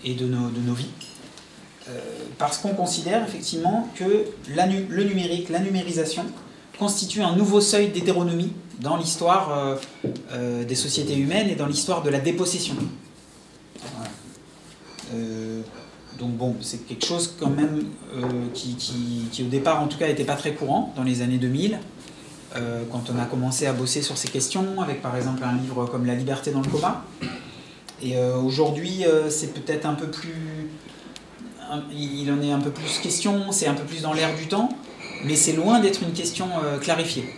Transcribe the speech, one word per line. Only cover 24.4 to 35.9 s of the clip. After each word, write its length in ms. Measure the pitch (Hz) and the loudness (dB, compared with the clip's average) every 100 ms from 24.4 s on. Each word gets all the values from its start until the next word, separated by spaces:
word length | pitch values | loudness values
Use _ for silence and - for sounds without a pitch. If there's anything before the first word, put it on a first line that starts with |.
| - 190 190 190 | 0 2 0 0
avec 200 | 147 135 | -2 -2
par 140 | 131 123 | -2 -2
exemple 280 | 127 127 | 0 0
un 120 | 123 123 | 0 0
livre 300 | 131 127 120 | 0 -2 -2
comme 200 | 127 123 | 0 2
La 100 | 123 | 2
liberté 360 | 131 135 - | 0 0 0
dans 100 | 139 | 0
le 60 | 139 | 2
coma. 380 | 147 175 233 - - - - - - - - - - | 2 2 0 -8 -8 -8 -8 -14 -16 -18 -18 -20 -6
Et, 140 | 131 127 | -2 2
euh, 200 | 127 127 | 2 2
aujourd'hui, 680 | 131 135 151 147 175 185 175 | 2 4 2 2 -2 2 6
euh, 240 | 156 151 | 6 4
c'est 240 | 147 156 | 0 -4
peut-être 320 | - 127 151 151 | -6 -2 -2 0
un 80 | |
peu 160 | 147 156 | -2 -4
plus... 600 | - 165 160 160 156 156 156 - - - - - - - - - | -6 -8 -8 -8 -6 -8 -10 -16 -18 -16 -18 -18 -18 -16 -14 -8
Un, 100 | 147 143 147 | -8 -8 -8
il 360 | 143 143 143 | -6 -4 0
en 100 | 143 | 2
est 100 | 147 | 4
un 80 | 143 | 2
peu 120 | 147 | 0
plus 280 | 139 156 - | -2 -4 -2
question, 520 | 170 - 208 202 196 | 0 0 2 2 2
c'est 160 | 190 151 | 2 2
un 80 | 143 | 0
peu 80 | |
plus 180 | 147 165 | -2 -4
dans 120 | 156 | -2
l'air 220 | 156 160 156 | 2 0 0
du 120 | - | -2
temps, 220 | 196 247 - - - - - | 2 2 0 -12 -14 -12 -6
mais 120 | 143 151 | 0 4
c'est 180 | - | 4
loin 260 | 156 180 233 | 4 8 8
d'être 220 | 202 | 8